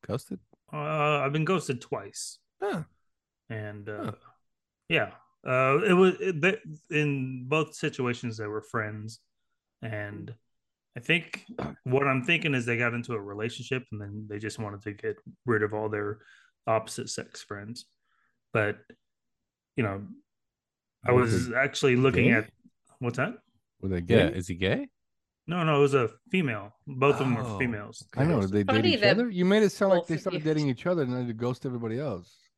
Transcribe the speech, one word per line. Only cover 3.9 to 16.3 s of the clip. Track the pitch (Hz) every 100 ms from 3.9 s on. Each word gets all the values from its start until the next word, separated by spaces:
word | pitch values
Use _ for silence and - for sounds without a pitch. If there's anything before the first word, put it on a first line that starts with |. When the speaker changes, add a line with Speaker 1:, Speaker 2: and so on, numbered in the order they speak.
| 104
Speaker 1:
Huh. | - - - _ _ _ _ _ -
Speaker 2:
yeah, | 160 104 - _ _ -
uh, | 127 131 139 208
it |
was, | 180 185 180
it, | 185 160
th-, | 175 - 156 151 _
in | 151 147 139 131 127 127
both | 156 151
situations, | - 156 - 123 120 120 107
they | 104
were | 107
friends. | - 120 107 107 110 - _ _ _ _ _ _
And | 117 107 104 - 104 113 _ _ _ _ _ 123
I |
think | 120 170 - - - -
<clears throat> | 147 -
what | 127 131 139
I'm | 131
thinking | 123 170 160
is | 131
they | 120 117
got | 120
into | 120 117
a | 113
relationship | 101 101 113 - 120 131 120
and | 107
then | 101 107 107
they | 104
just | 110 -
wanted | 104 101
to | 104
get | 101 110 104 - -
rid | 127 110
of | 104
all | 107 107
their | 104 104 113 -